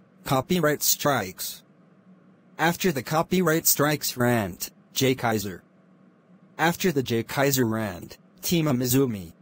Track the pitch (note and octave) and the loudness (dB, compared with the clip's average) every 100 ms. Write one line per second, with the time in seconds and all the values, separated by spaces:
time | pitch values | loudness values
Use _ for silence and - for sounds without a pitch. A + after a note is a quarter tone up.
0 | _ _ - C3 - F3+ D3+ C#3+ - - | _ _ -2 -2 0 0 0 0 0 0
1 | D3 C3 F#2 - - - _ _ _ _ | 0 0 -2 -8 -12 -12 _ _ _ _
2 | - - - _ _ - D#3+ E3+ F#3+ C#3 | -20 -20 -20 _ _ -2 -2 2 0 0
3 | - D#3+ E3+ F3+ E3+ D#3+ - - D3 D3+ | -2 -2 2 2 2 2 2 2 2 0
4 | - B2 A#2+ A#2+ G2 F2 - - _ - | -4 0 2 2 0 -6 -12 -14 _ 0
5 | C3 B2+ A#2+ A2 G2+ E2+ - _ _ _ | 2 2 0 -2 -4 -10 -18 _ _ _
6 | - _ _ - - - D#3+ F3 F#3+ C#3+ | -20 _ _ -20 -20 0 0 2 0 0
7 | B2 A#2 A2 - C#3 C3 A#2 A2 G#2+ E2+ | -2 -2 -2 0 2 2 0 0 -4 -8
8 | - - _ - - F3 D3+ B2 B2+ B2+ | -14 -18 _ -12 -2 2 2 0 2 2
9 | C3+ G#2 E2+ - | 2 -2 -10 -18